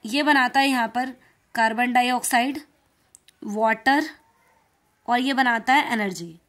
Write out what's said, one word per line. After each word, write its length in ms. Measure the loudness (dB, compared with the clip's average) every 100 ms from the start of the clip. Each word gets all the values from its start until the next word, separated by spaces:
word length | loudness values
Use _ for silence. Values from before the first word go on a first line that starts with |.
| -6
ये 180 | -2
बनाता 360 | 2 2 2 2
है 100 | 2
यहाँ 180 | 2 -2
पर 260 | -4 -6 -10 _ _ _ -2
कार्बन 380 | 0 0 0
डाइऑक्साइड, 640 | 2 2 0 0 0 0 -6 -14 _ _ _ _ -20 _ _
वाटर, 600 | -10 -2 0 0 2 2 0 -10 _ _ _ _ _ _ _ _ -4
और 120 | -2
ये 140 | 0
बनाता 400 | 0 0 0 2
है 200 | 2 2
एनर्जी 460 | -2 -4 -6 -14 -18